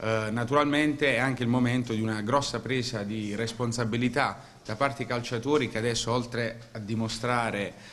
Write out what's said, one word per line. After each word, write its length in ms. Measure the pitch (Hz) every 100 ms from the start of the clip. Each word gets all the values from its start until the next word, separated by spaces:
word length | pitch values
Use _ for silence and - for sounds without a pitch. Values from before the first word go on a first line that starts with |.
Eh, 260 | 110 110 107
naturalmente 840 | 117 120 143 147 143 151 143 143
è 40 | 117
anche 260 | 131 127
il 40 | 120
momento 440 | 127 123 127 117
di 80 | 110
una 220 | 110 107
grossa 360 | 107 139 135 117
presa 460 | - 131 117 110
di 320 | 101 110 104 104
responsabilità 1080 | 113 - 120 117 113 117 123 131 120 - - -
da 100 | -
parte 240 | 107 139 131
dei 80 | 117
calciatori 600 | 123 120 120 127 147 117
che 100 | 110
adesso, 320 | 117 113 -
oltre 600 | 123 117 120 113 - -
a 60 | 113
dimostrare, 920 | 101 113 113 113 120 120 113 101 95 - -